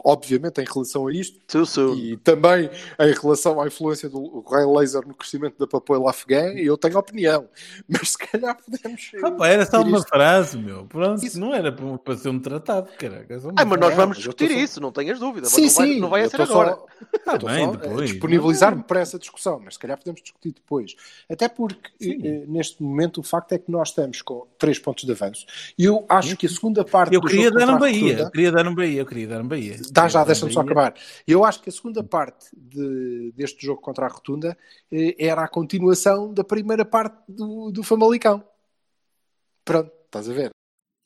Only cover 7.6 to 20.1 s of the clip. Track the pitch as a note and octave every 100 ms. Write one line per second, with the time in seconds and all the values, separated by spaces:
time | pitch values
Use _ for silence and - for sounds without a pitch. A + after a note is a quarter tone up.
7.6 | - - - E3 F3 - - A3 B3 A#3+
8.6 | - B3+ A3+ A#3 - G4+ F4 F4+ E3+ G3+
9.6 | G3 A3+ A3 G#3 D#3 C#3+ D3 F#3+ E3+ B2
10.6 | G#2+ F#2+ G2 D#3 F#3 G#3+ A#3+ F3 A3 C#4
11.6 | D#3 C3 C3+ B2+ - B2 C3+ C3 C3 D3
12.6 | D3+ G3+ F#3 - B2 G2 - B2 C#3+ G3
13.6 | A#3 F#3 E3+ E3 G3 F3 B2 - D#4 B3+
14.6 | C#4+ - C#3 B2+ D3 B3 B3+ G#3+ - -
15.6 | D4+ - C#4+ C4+ F3+ G3 A3+ C4+ D4 G3
16.6 | E3+ F#3 - _ A3 G#4+ - C#4+ A2 C#3+
17.6 | D3 G#3+ - A2+ C#3 F#2+ D#3 E3+ D#3+ D3+
18.6 | G3 A#3 - F3+ F3 F3+ - - F#3+ C#3+
19.6 | G2 - B2 C#3 F3